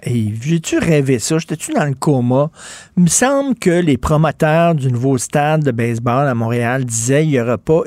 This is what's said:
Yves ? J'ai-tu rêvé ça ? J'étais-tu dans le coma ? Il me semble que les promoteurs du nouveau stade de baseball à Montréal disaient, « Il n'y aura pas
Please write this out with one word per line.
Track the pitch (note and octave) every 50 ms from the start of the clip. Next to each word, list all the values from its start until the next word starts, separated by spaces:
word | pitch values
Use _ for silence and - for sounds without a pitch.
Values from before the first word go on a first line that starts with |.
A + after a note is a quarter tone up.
| -
Yves ? | - B2 A#2 A2 G#2 G#2+ A2+ A#2+
J'ai-tu | D3+ E3 E3+ E3 - E4+ E4
rêvé | A#3 E3 D#3+ D3 C3+ C3 C3+ A2+
ça ? | - - D#3+ D#3+
J'étais-tu | E3 - D3+ - - - D#4
dans | A3+ D#3
le | C#3+ C3
coma ? | - - D#3+ C#3+ B2+ A#2+ B2 B2+ C3+ D3 D#3 - - - - - - - - _
Il | F#3 F3+
me | E3
semble | - - B3+ C4+ C#4 C#4 C#4 C#4 A#3+
que | - - F#3+ E3 F3 F3+
les | D#3 C3+ A2+
promoteurs | - - D#3 D3 D#3 D3+ - - D#3+ D3+ D3+ E3 E3+ E3+ E3+
du | D3 B2+ C3
nouveau | A#2+ A#2 B2+ C3+ C3+ B2
stade | - - - D3+ D3 D3+ D#3 D#3 D3
de | C3+ A#2+
baseball | A2+ A#2 A#2+ A#2 A2+ A#2 C3 - - D3
à | C#3 B2
Montréal | A#2 A#2 A2+ A#2+ B2 A#2+ A#2 B2+ C3+ C3
disaient, « | A#2+ A2+ A#2 A2+ B2 C3+ D3 D#3+
Il | D#3
n'y | C#3 B2
aura | A#2 A#2+ A#2+ -
pas | - - D#3+ E3+ -